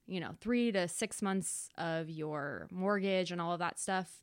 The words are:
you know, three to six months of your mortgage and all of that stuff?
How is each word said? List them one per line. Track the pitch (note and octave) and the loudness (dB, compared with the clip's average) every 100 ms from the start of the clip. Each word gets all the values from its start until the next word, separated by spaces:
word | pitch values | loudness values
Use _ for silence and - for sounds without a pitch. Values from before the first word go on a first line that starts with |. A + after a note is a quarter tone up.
| - | -6
you | F#3 | -4
know, | D#3+ D#3+ | -4 -6
three | G#3+ A#3+ A#3+ | 0 4 4
to | G3 F3 | 4 0
six | - A3 - | 0 -4 0
months | G3+ F#3+ F3+ - - - | 0 2 0 -4 -8 -4
of | E3+ D#3+ D#3+ | -2 0 -2
your | D#3+ D#3 D3+ C#3+ A2 E2 | -4 -4 -2 -4 -6 -6
mortgage | F3+ F#3 G3+ G3 F#3+ F3 | -2 2 4 4 2 2
and | F3 | 0
all | E3+ | 0
of | F3 | 0
that | E3+ - | 0 -2
stuff? | - F#3+ F3+ - | 0 0 0 -10